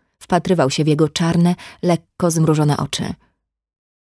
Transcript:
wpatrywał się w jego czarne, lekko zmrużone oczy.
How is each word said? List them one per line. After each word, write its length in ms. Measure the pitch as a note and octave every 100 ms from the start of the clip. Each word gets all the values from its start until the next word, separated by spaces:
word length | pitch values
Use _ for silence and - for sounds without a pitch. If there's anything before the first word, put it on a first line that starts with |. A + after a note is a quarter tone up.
| _ _
wpatrywał 500 | - F3 F3 F3 C3+
się 140 | -
w 40 | D3+
jego 220 | D3+ D#3
czarne, 460 | - E3+ E3+ F3 F3+ - -
lekko 500 | F3+ E3 _ - F3+
zmrużone 460 | E3 D#3+ D3+ D3+ C#3+
oczy. 360 | C#3+ - - - _ _ _ _ _ _ _ _